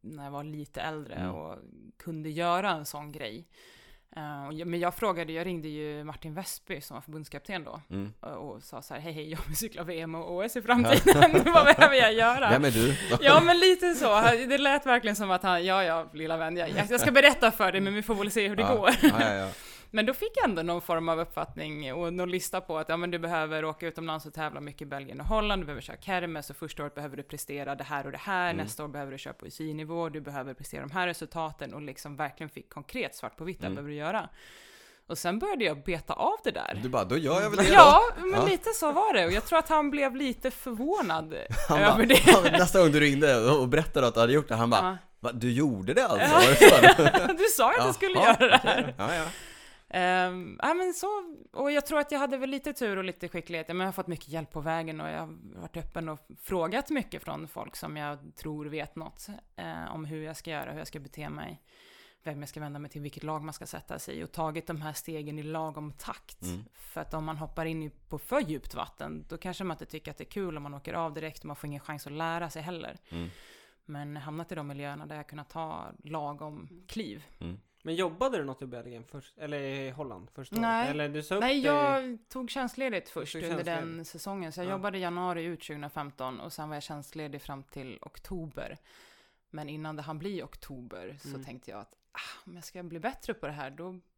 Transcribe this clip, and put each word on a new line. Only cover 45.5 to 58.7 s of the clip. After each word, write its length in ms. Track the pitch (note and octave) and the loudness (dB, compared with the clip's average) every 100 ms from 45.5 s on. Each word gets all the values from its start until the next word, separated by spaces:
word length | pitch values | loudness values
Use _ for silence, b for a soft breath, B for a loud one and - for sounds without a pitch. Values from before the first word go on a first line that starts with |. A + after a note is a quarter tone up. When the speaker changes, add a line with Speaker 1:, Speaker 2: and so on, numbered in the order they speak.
Speaker 2:
gjorde 420 | A#2+ D3 G#2+ F#2 | 0 0 0 0
det 120 | F3+ B3+ | 0 2
alltså?" 200 | - C4+ | 2 6
Speaker 1:
Ja. 60 | |
Speaker 2:
Var 140 | D#4 F#4 | 8 8
det 800 | - G#4 - F4+ F#4 G4+ F#4+ - | 12 12 12 12 10 6 6 0
så? 60 | |
Speaker 1:
<laughs> 40 | E4 | 2
Du 60 | |
sa 300 | G#4 - A#3 | 2 4 2
ju 60 | A#4 | 4
att 80 | - | 2
du 60 | |
skulle 200 | - F#4+ F#4 | 2 0 4
Speaker 2:
Jaha, 160 | A3 A3+ | 6 6
Speaker 1:
göra 120 | B3 | 8
det 60 | A#3+ | 6
här. 180 | A3+ G#3 | 6 0
Speaker 2:
okej. 140 | - - | -2 -4
Ja, 180 | G#3 E3 | -4 -2
ja. 100 | D#3+ F3 B B B B B | -4 -8 B B B B B
Speaker 1:
Ehm, 680 | - F3+ F#3 F3+ F#3 E3+ - | -2 2 2 0 -4 -12 -4
ja, 120 | - | -2
men 200 | E4+ F#4 | 0 -2
så, 140 | E4+ F#4+ G#4 F4 D4 - | -2 -4 -6 -8 -18 -16
och 200 | - C#4 | -4 0
jag 140 | D4 C#4+ | 0 0
tror 140 | D4+ | -2
att 120 | D4 | 0
jag 80 | D4 | -2
hade 180 | C#4 C4 | -2 -4
väl 120 | C4 | -4
lite 240 | C4+ D4 | -6 -6
tur 240 | A#3+ A3+ F#3+ | -6 -4 -4
och 60 | |
lite 240 | F#3 F3 F3 | -6 -8 -10
skicklighet. 380 | E3+ D#3+ E3+ D#3+ | -10 -8 -10 -6
Men 120 | F3 | -6
jag 80 | F#3+ | -4
har 40 | |
fått 160 | F#3+ F#3 | -6 -8
mycket 200 | E3 - | -8 -8
hjälp 240 | D#3+ D#3 | -10 -10
på 80 | D#3+ | -8
vägen 400 | D#3 E3 D#3+ D#3 | -6 -4 -6 -8
och 80 | D#3 | -10
jag 100 | D#3 | -10
har 180 | D#3+ D#3+ - - | -12 -16 -20 -18
varit 160 | E3 E3 | -14 -12
öppen 320 | C#3+ - D#3+ | -10 -10 -10
och 100 | D3+ _ D3 | -12 _ -20
frågat 480 | - F#3+ E3 A3 C#4+ | -6 -4 -2 -4 -4
mycket 340 | D4+ G#3 - | -6 -6 -10
från 240 | - D3 D#3 | -12 -12 -12
folk 280 | - - - | -14 -14 -14
som 220 | D3+ D3+ | -12 -10
jag 380 | D3 C#3+ D3+ - | -10 -12 -16 -14
tror 300 | D#3 D3+ | -12 -10
vet 300 | D3+ | -10